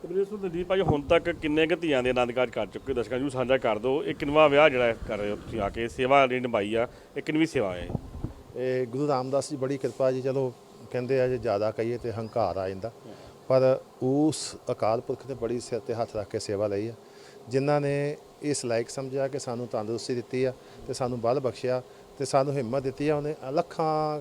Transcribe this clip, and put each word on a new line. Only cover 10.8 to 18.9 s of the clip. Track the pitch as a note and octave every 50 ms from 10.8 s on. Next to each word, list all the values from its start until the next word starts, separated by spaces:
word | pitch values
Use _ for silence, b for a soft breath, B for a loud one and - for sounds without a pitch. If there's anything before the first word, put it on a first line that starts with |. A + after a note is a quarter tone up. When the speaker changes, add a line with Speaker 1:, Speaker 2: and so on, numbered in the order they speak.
| - -
Speaker 2:
ਕਹਿੰਦੇ | - B2+ B2+ B2 C3+ C3
ਆ | B2+ B2+
ਜੇ | B2+ B2
ਜ਼ਿਆਦਾ | G#2+ A#2 G2+ G2+ G#2 G#2+
ਕਹੀਏ | A2 - A2+ A#2 A#2+ A#2
ਤੇ | - A#2+ G#2+
ਹੰਕਾਰ | A2+ A2+ G#2+ - A#2+ A2 F#2 E2+
ਆ | F#2 F#2+ F#2+
ਜਾਂਦਾ, | G2 F#2+ F#2+ A2+
Speaker 1:
ਹੂੰ। | - - B A2+ G2+ B B B B B - -
Speaker 2:
ਪਰ | C3 C3 C3 C3 C3 - - - - - -
ਉਸ | B2+ C3+ C#3+ D3+ D#3 C#3+ - - - - - - -
ਅਕਾਲ | B2+ - - G#2+ A2 B2
ਪੁਰਖ | A#2+ - C3 - -
ਨੇ | B2 C#3
ਬੜੀ | A#2 A#2 A2+ A#2 B2
ਸਿਰ | A2 - B2+ A2+
'ਤੇ | - - A#2
ਹੱਥ | A2 A#2 - -
ਰੱਖ | A2 G2+ -
ਕੇ | - G#2+
ਸੇਵਾ | - - G#2 F#2+ G#2+
ਲਈ | G#2 G2+ G2 G#2+ A#2
ਆ, | A#2 - B B B B B B B B B A#2
ਜਿਨ੍ਹਾਂ | A#2 C3+ C3+ C#3+ D3 D3
ਨੇ | C#3+ C#3+ C#3+ C#3+ C#3+ C#3+ D3 - - - - - -
ਇਸ | D3 C#3+ - -
ਲਾਇਕ | A#2+ A2+ A2+ A#2+
ਸਮਝਿਆ | -